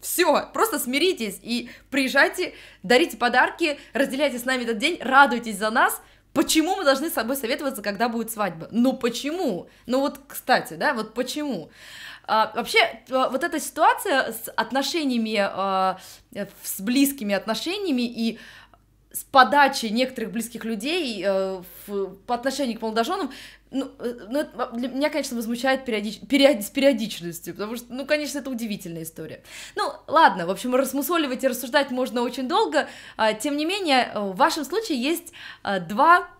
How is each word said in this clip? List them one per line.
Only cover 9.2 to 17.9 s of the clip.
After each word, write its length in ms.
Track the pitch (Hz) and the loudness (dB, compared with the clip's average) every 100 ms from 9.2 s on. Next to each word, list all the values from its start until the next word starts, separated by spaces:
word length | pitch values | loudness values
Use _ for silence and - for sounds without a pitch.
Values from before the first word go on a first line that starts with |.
| 277 339 320 175 - _ - | -6 -2 -2 -4 -8 _ -2
Ну 140 | 254 | 0
вот, 180 | 285 285 - | 0 -4 -16
кстати, 480 | - - 220 - | -12 0 0 0
да, 180 | 160 254 | -2 -2
вот 200 | 247 214 | -2 -4
почему? 560 | 233 254 294 294 196 - - - - - - | -6 -6 -4 -4 -6 -8 -18 -20 -18 -18 -14
А, 260 | - 220 214 233 | -2 0 2 -2
вообще, 220 | - 453 | -2 2
э, 500 | - - - 262 262 | 0 -2 -4 0 0
вот 140 | 254 | 0
эта 160 | 339 302 | -2 -4
ситуация 720 | - - 370 508 403 269 - | -6 2 2 4 2 0 0
с 180 | 226 - - | -4 -8 -4
отношениями, 800 | 220 254 277 349 285 240 220 214 | -2 0 0 -2 0 0 0 0
э, 580 | 196 - 196 190 190 185 - - _ | 0 0 0 2 2 0 -10 -20 _
э, 120 | - 202 - | -10 -10 -10
с 160 | - - | -10 -6
близкими 560 | 196 247 277 277 208 196 | 0 2 2 2 -2 -2
отношениями 640 | 202 226 320 415 381 | -2 -4 -2 -4 0